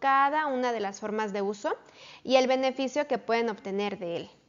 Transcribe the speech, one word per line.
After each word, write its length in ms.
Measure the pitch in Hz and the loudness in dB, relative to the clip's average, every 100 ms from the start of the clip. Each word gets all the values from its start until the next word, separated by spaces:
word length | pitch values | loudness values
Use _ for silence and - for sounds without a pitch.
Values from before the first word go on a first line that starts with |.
cada 460 | 269 269 277 302 302 | 2 4 4 2 0
una 260 | 254 247 | 0 0
de 80 | 226 | 0
las 180 | 202 208 | -4 -4
formas 340 | 214 214 214 | -4 -2 -2
de 100 | 202 | -2
uso 340 | 196 208 311 440 - - - - | -2 -2 -4 -4 -8 -20 -20 -10
y 120 | - 262 | 2 4
el 120 | 262 | 4
beneficio 580 | 262 262 262 262 294 294 | 2 0 0 -2 -2 -2
que 120 | 226 | -2
pueden 320 | - 233 233 | 0 0 0
obtener 500 | 208 196 196 208 196 | -4 -4 -2 -2 -4
de 160 | 175 160 | -6 -6
él. 140 | - - | -8 -16